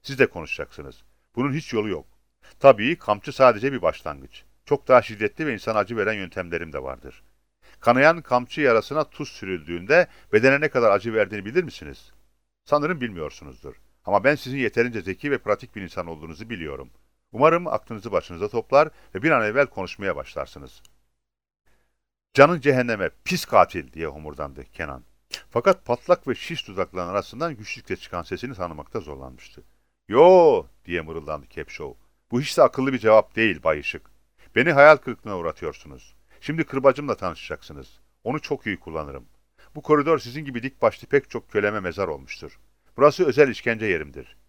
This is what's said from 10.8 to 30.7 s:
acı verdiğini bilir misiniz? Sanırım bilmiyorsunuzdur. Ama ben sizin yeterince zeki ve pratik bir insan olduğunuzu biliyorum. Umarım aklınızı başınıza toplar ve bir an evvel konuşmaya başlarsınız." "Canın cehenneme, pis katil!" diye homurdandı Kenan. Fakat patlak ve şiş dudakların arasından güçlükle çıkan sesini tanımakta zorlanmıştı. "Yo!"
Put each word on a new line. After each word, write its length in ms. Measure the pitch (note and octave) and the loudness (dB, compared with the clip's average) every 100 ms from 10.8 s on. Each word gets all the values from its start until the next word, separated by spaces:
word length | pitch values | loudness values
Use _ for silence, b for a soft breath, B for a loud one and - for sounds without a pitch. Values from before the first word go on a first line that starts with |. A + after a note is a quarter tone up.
| A2+ | 4
acı 240 | G2 A2+ | 2 0
verdiğini 300 | A2 G2 G#2 | -2 -2 -4
bilir 200 | G2 D3 | -4 -4
misiniz? 480 | D#3+ - D2+ C2+ - _ _ _ _ _ | -6 -12 -16 -18 -20 _ _ _ _ _
Sanırım 360 | _ D3 D3+ E3+ | _ -2 -2 -6
bilmiyorsunuzdur. 760 | A#2+ F2+ D2 - C#2+ C2 C#2 - _ _ | -8 -8 -10 -12 -20 -20 -20 -20 _ _
Ama 200 | - G2 | 0 2
ben 100 | A#2+ | 2
sizin 240 | D3 B2+ C#3 | 0 -4 -4
yeterince 420 | A#2 - B2 A2+ | -2 0 -2 -2
zeki 300 | F2+ F#2 C#3+ | -8 -8 -4
ve 80 | B2+ | -4
pratik 380 | G#2 G2+ A#2+ G#2+ | -2 -4 -4 -14
bir 60 | |
insan 240 | F2+ - E2+ | -12 -10 -10
olduğunuzu 440 | D#2+ D#2+ E2 A2+ | -12 -14 -16 -14
biliyorum. 400 | G#2 D#2 C2+ B1+ _ _ _ _ | -12 -10 -12 -16 _ _ _ _
Umarım 340 | A2 D3+ E3+ F3 | 0 2 2 -4
aklınızı 460 | - - A2 G#2 | -8 -8 -14 -4
başınıza 360 | F#2 - E2+ G#2 | -4 -4 -8 -6
toplar 400 | A#2 - C3+ D#3 b b | -6 2 2 2 b b
ve 80 | F#2+ | -6
bir 80 | C#3+ | -2
an 140 | C#3 | 0
evvel 220 | G#2+ A#2+ C#3+ | 0 0 -2
konuşmaya 500 | - F2+ - G2 C#2+ | -4 -10 -8 -6 -6
başlarsınız." 680 | C#2 C#2+ C2+ D2+ C2+ - _ _ _ _ _ _ _ _ _ _ _ _ _ _ _ | -10 -10 -12 -14 -20 -20 _ _ _ _ _ _ _ _ _ _ _ _ _ _ _
"Canın 260 | - D3 E3+ | 6 6 8
cehenneme, 500 | C#3 B2+ A#2+ G#2+ E2+ _ | 2 2 0 -2 -4 _
pis 200 | - F#3 | -8 -6
katil!" 480 | - G#2+ F2 F#2 C2 | 2 4 4 0 -12
diye 140 | D#2+ D#2+ | -10 -10
homurdandı 580 | C#2+ D2+ D2+ D2 C2+ | -10 -16 -12 -14 -14
Kenan. 400 | C2 - D#2 C2 _ _ _ B B | -20 -12 -12 -12 _ _ _ B B
Fakat 340 | A#2+ G3 F3+ | -2 0 0
patlak 440 | - B2 - F3+ - | -4 -6 0 0 0
ve 60 | |
şiş 340 | A#2+ - E3+ - | -8 -8 -12 -10
dudakların 400 | F#2+ F2 F2+ F2 | -6 -6 -6 -6
arasından 480 | G2+ - A2+ E3 A#2+ | -6 -8 -10 -10 -10
güçlükle 400 | G#2+ - - F#2 | -14 -16 -12 -12
çıkan 260 | - F2+ | -10 -12
sesini 320 | E2 F2+ D3+ | -10 -10 -10
tanımakta 460 | G2+ F2 D#2 C#2+ A2+ | -8 -10 -10 -12 -12
zorlanmıştı. 640 | D2+ C2+ C2 B1+ - - _ _ _ _ - | -12 -16 -16 -18 -20 -20 _ _ _ _ 0
"Yo!" 580 | A2 F3 F#3 E3 G#2+ - | 6 8 8 6 2 -4